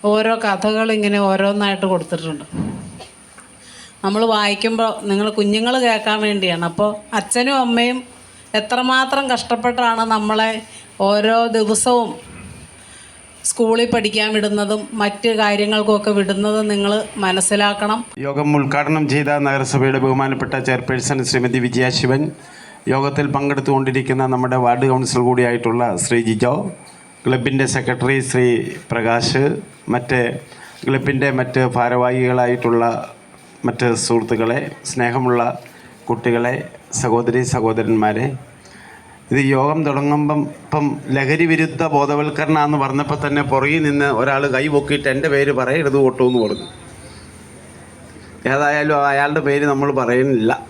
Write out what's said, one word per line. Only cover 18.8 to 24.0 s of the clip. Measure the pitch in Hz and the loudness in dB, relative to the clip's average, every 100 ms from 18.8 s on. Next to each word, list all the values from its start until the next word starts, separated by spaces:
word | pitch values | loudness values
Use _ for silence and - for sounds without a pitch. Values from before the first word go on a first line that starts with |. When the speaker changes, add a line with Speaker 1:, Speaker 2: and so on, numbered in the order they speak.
| 143 156 147 | 0 0 2
Speaker 2:
ചെയ്ത | 139 143 147 143 | 0 2 0 2
നഗരസഭയുടെ | 139 131 139 135 131 | 0 0 2 2 2
ബഹുമാനപ്പെട്ട | 131 131 135 135 131 135 131 | 2 2 0 -2 -4 -4 -2
ചെയർപേഴ്സൺ | 127 127 127 117 135 | -2 -2 -4 -2 -2
ശ്രീമതി | 127 135 123 127 | 0 0 0 0
വിജയ | 120 117 127 | 0 0 0
ശിവൻ, | - 127 135 156 - - - - - - | 0 0 0 0 -6 -20 -20 -20 -12 -2
യോഗത്തിൽ | 135 139 139 143 | 0 0 -2 -2
പങ്കെടുത്തുകൊണ്ടിരിക്കുന്ന | 143 143 139 135 135 131 131 | 0 -2 -2 0 0 2 -2